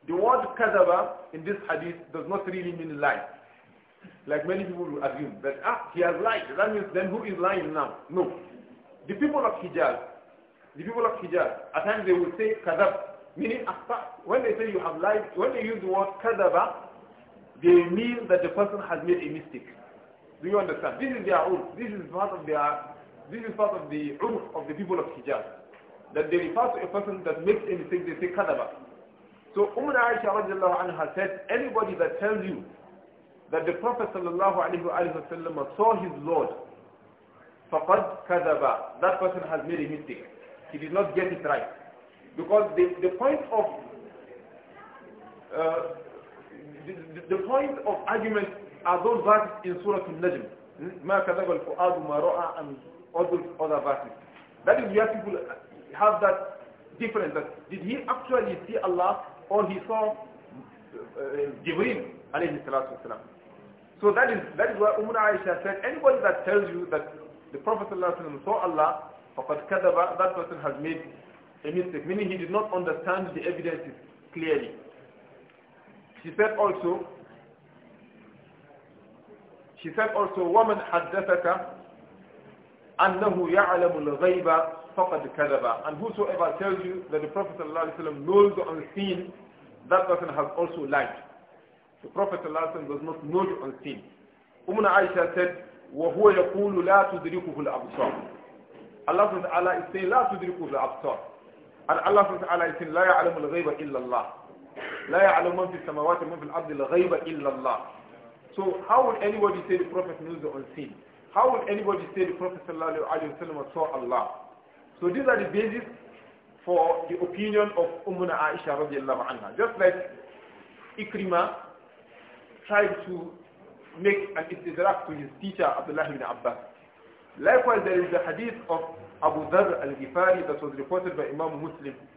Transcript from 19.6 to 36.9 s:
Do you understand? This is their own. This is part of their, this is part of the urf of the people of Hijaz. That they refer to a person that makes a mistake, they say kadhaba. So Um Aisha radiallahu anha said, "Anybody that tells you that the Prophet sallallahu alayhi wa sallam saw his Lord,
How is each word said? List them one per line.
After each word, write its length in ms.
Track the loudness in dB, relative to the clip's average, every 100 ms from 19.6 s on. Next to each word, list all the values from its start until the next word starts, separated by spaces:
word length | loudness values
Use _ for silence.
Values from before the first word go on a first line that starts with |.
| -16 -20 -20 -20 -20 -20 -20 -10
Do 60 | 0
you 120 | 2
understand? 420 | 2 -2 -4 -4
This 100 | -4 -4
is 60 | 2
their 140 | 4
own. 320 | 4 0 -2 -8
This 160 | -8
is 160 | -8 -8
part 180 | -2 -2
of 140 | -4 -2
their, 480 | 0 0 -2 -8 -18 -20 -20 -14
this 120 | -10
is 80 | -10 0
part 180 | 0 0
of 140 | -6
the 260 | -6 -6 -4
urf 180 | -4 -4 -6 -10
of 120 | -8
the 40 | -8
people 220 | -2 -2
of 80 | -2 -8
Hijaz. 260 | -6 -4 -6 -16 -20 -20 -20 -20 -8 -4
That 160 | 0
they 60 | 0
refer 340 | 0 0 0 0
to 60 | -2
a 20 |
person 340 | -4 -4 -4 -4
that 180 | -2 2
makes 160 | 2 0
a 80 | -6
mistake, 300 | -4 -4 -4
they 80 | -6
say 100 | -4
kadhaba. 380 | 0 0 0 -2 -10 -18 -20 -20 -20 -20 -20 -8 0
So 180 | 0 0
Um 140 | 0
Aisha 400 | 2 2 2 0
radiallahu 480 | 0 -2 2 2 2
anha 360 | -2 -4 -4 -2
said, 260 | -4 -4 -4
"Anybody 460 | -2 0 -2 -2 0
that 220 | -2 0
tells 260 | 0 0 -4
you 180 | -8 -10 -20 -20 -20 -20 -20 _ -20 -4
that 140 | -2 0
the 80 | 0
Prophet 320 | -2 0 -4
sallallahu 480 | -4 -4 2 2 4
alayhi 240 | 0 0 -2
wa 400 | 0 -2 -2 -8
sallam 420 | -8 -8 -6 -6 2
saw 220 | 4 4
his 120 | -2 -6
Lord, 280 | 0 2 2 -4 -14 -20 -20